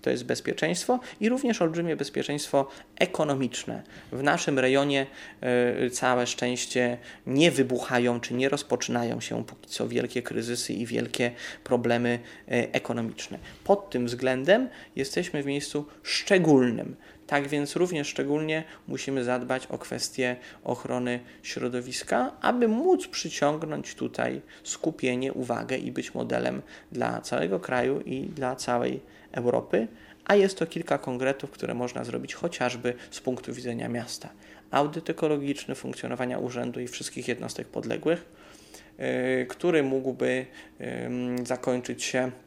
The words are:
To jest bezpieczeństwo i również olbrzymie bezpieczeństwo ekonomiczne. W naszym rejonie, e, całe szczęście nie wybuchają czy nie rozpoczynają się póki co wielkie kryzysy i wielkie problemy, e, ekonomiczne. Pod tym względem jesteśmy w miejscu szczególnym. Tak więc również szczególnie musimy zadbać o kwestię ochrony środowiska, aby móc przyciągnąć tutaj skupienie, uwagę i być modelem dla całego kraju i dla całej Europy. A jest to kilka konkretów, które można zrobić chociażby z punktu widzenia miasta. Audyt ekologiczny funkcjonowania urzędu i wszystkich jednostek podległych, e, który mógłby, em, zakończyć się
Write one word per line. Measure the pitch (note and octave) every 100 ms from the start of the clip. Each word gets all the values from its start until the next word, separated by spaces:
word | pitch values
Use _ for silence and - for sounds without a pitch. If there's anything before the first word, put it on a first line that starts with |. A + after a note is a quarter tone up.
To | -
jest | B2+
bezpieczeństwo | B2 B2 - - - F3 - B3 - -
i | G#3+
również | B3+ C4 A3
olbrzymie | E3+ E3 E3+ D#3
bezpieczeństwo | C#3 - C3 D3 - C#3 C#3 - - -
ekonomiczne. | F3+ - D#3 C#3 B2+ - - A#2 - - -
W | B2
naszym | C#3+ E3+ - C#3
rejonie, | B2+ C3+ C#3+ C#3 C#3 - - -
e, | B2+ B2 B2 - B2
całe | B2 B2+ B2 A#2+
szczęście | - B2 B2 - B2+ B2 A#2+ - - -
nie | C3+ E3+
wybuchają | C3 B2+ A#2+ - B2+ A#2+ A#2+
czy | -
nie | B2 C3+
rozpoczynają | C#3 - B2 - A#2+ A#2 A#2
się | - A#2
póki | A2+ - -
co | - A#2
wielkie | A#2+ B2 B2+
kryzysy | A#2+ A2 A#2 B2 -
i | G#2+ A2+
wielkie | A#2 A#2+ - A#2+ A#2+ - -
problemy, | - B2 A#2 A#2+ A#2+ A#2+ A#2+ - -
e, | B2 A#2
ekonomiczne. | C3 - A#2+ A2+ G#2 - - - -
Pod | - G3+ -
tym | B2+ A#2+
względem | A#2+ B2+ C3 C#3 G#3+ C4 - - -
jesteśmy | C3+ - F3+ D3+
w | C#3
miejscu | C#3+ C#3+ D3 D3 -
szczególnym. | - - - F#3+ D#3+ C#3 B2 A2+ - - - - -
Tak | C#3+ C#3
więc | D3 C#3+ -
również | F3 E3 C#3+
szczególnie | - C#3 D3 D#3 D#3 D#3+ - -
musimy | C3 - C3+
zadbać | A#2+ B2+ B2 C3 -
o | B2
kwestię | - A#2+ - - B2+ B2 - -
ochrony | - B2 - B2 B2 B2 B2 -
środowiska, | - - B2 B2 B2 B2+ - A3+ C4 -
aby | - B3 A#3
móc | A3 E4+ F4+ -
przyciągnąć | - - - C#3+ D#3 D#3+ D3 -
tutaj | - B2 - B2 C3+ - -
skupienie, | - - - D#3+ B2+ B2 C3
uwagę | - B2 A#2 A2+ C3
i | C3+
być | B2+ B2+
modelem | - A#2+ A#2+ B2 B2+ - - -
dla | B2+ A#2+ A#2+
całego | - B2 E3 F#3
kraju | - B2+ B2+ C#3
i | - C3
dla | D3 D#3 B2+ C3
całej | - A#2+ B2 C3 - - -
Europy. | - A#2+ A#2+ A#2 - A3+ - - -
A | -
jest | G#3 G3 F#3+
to | E3+
kilka | - E3 C#3+
konkretów, | - B2 C3 C#3 C#3+
które | - B2
można | A#2+ B2 B2+
zrobić | A#2+ B2 C3+
chociażby | - F3 - B2 A#2+ B2 A#2+ -
z | -
punktu | - B2+ -
widzenia | B2 B2 A#2 A#2
miasta. | A#2+ A#2 - - - - - -
Audyt | C3 D3 D#3+ -
ekologiczny | - D#3 D3 C#3 C#3+ -
funkcjonowania | C3+ C3 B2+ B2 B2 B2+ B2
urzędu | B2 B2 B2 B2
i | B2
wszystkich | - - - B2+
jednostek | A#2 A#2 - -
podległych, | - A2 G#2+ D3+ E3+ - - - - - - - -
e, | C3 B2+ B2+ C3 B2+
który | - F3 E3
mógłby, | C3+ C3+ C3 B2 B2+ B2+ C3 - - -
em, | A#2+ B2 A#2+ B2 B2 B2 B2
zakończyć | B2+ - B2 B2 A#2+
się | - C3 B2+ B2